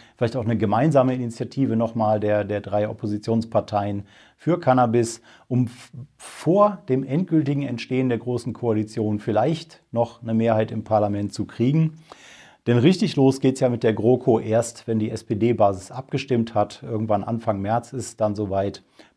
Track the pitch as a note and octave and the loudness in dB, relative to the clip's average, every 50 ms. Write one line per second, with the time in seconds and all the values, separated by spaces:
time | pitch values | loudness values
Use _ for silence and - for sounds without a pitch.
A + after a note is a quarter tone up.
0 | - _ _ - B2 A#2 C3 B2+ G#2 A#2 A#2 G2 A2 G2 G#2 A#2 C#3+ D#3+ C#3 C3+ | -20 _ _ -4 -4 -2 -2 -2 -2 -2 0 0 0 0 2 2 2 4 4 4
1 | B2 C3 B2+ B2+ B2 A#2 A#2 - B2+ - - C#3 C3+ A2+ A2+ A2+ A#2 A2+ - A2+ | 4 4 0 -2 -4 -6 -6 -8 -10 -6 -4 -2 0 0 0 0 -2 -2 -2 0
2 | G#2+ G#2+ A2 G#2+ G#2+ G#2 G#2 G#2 G#2 G2 G#2 G2+ - F#2+ G2+ G#2 G#2+ G#2+ A2+ - | 0 2 2 2 2 0 0 0 0 -2 -4 -6 -4 -4 -2 -2 -2 -2 -4 -6
3 | - G#2 G#2 G2+ - A#2 A2+ A2+ A2 - - G#2+ - - G#2+ G2+ G2+ G#2 G2+ G2+ | -6 -6 -6 -4 -2 -2 -2 -2 -2 -2 -2 -2 -2 0 -2 -2 -2 -2 -6 -8
4 | G2 - - - - _ _ _ - D3+ F3 E3+ - C3+ B2+ B2+ B2 A2+ A2+ A#2+ | -10 -12 -18 -20 -20 _ _ _ -2 -2 -2 2 2 2 4 4 4 4 2 2
5 | A2+ A#2 - - _ - - - _ - B2 B2 B2+ A#2+ - - - - - B2 | 0 0 -4 -10 _ -20 -20 -20 _ -2 0 0 0 0 -4 -12 -20 -20 -20 -20
6 | B2+ - _ - - - - - - D3+ F3+ G3+ G#3 G#3 G3 - - - C3 C3+ | -20 -20 _ -20 -20 -20 -18 -4 0 2 4 4 4 4 2 -2 -4 -2 -2 -2
7 | C3 B2+ C3+ E3+ F#3 - D#3+ D#3 C#3+ C3+ C#3+ C#3 C#3+ B2 A#2 A#2 - - B2+ B2+ | 0 -2 -2 -2 0 0 0 0 2 0 -2 -2 -4 -4 -6 -8 -6 -2 -2 0
8 | C3 B2+ A#2+ A2+ A2+ B2 B2 A#2+ - A#2+ A2 - B2 A#2 G#2+ G#2+ G#2 G#2+ - A#2 | 0 0 0 -2 -2 -4 -4 -4 -4 -6 -8 -2 -2 0 0 0 -2 -2 -4 -2
9 | G#2+ G#2+ G#2 G#2 - A#2+ G#2 G#2+ A#2+ D#3 E3 E3 - - - - _ _ - A#2 | -2 0 -2 -2 -2 0 0 2 2 2 0 -2 -6 -12 -20 -20 _ _ -2 -2
10 | A#2 - - - A#2 A2+ A2+ A2+ A2+ A2+ A2 A2 A2 A2 A#2 A2 G#2+ - A2 G#2 | -2 -2 -4 -8 -6 -2 0 2 2 4 2 2 0 -2 -4 -6 -2 0 2 2
11 | G#2 G#2 G#2 G2+ G2+ G2 - - G2+ - - - A#2 C3 D3 D#3+ D#3+ D#3 D#3 - | 2 0 -2 -4 -6 -6 -6 -8 -8 -6 -2 0 0 2 4 2 2 0 -2 -8
12 | - - - - - - - - - - _ _ _ A#2 A#2+ A#2+ A#2 E3+ F#3 - | -18 -20 -20 -20 -20 -20 -20 -20 -20 -20 _ _ _ 2 2 6 6 4 4 4
13 | A3 D3+ - - C3 C3+ C3 - - C3 - - C#3 B2 A#2+ A2+ - A2+ G#2+ G2 | 0 0 2 4 4 4 4 4 2 0 2 2 0 0 0 0 0 0 0 2
14 | G2+ A#2+ B2+ B2 - C3+ A2+ G#2+ - G#2+ A2 A#2 A#2 - - - - A#2+ A2+ A2 | 4 4 2 4 4 2 2 2 2 0 0 0 0 -2 -8 -10 -6 -4 -2 -2
15 | G#2+ G#2+ A2 G#2+ - - A#2 G2 A2+ A#2+ A#2 G#2+ G#2+ G2+ G2 F#2 - - - B2+ | -2 -4 -6 -8 -6 -6 -2 0 2 2 4 4 4 4 2 0 -8 -12 -12 -14
16 | - - - - - - C3 A#2 A2+ A#2 - G#2 G#2 - - - C3+ B2+ A#2 G#2+ | -8 -6 -6 -6 -2 0 0 0 0 0 0 -2 -2 -2 -4 -12 -10 -8 -6 -4
17 | A2 G#2+ G#2 G2+ F#2+ G#2+ A#2 A2+ - A2+ G2+ G2 G2 G2+ A2+ A#2+ A#2+ - C3+ B2+ | -2 -2 -2 -2 -2 -4 -6 -4 -2 -4 -4 -2 -2 -2 -2 -2 -4 -6 -10 -10
18 | A2+ - - - G#2+ G#2+ G2+ G#2+ G#2 F#2 F#2+ G2 G2 G2+ F#2+ - - _ _ - | -10 -10 -4 -2 -2 -2 -2 -2 -4 -2 -2 -2 -2 -2 -6 -10 -16 _ _ -20
19 | - _ _ | -20 _ _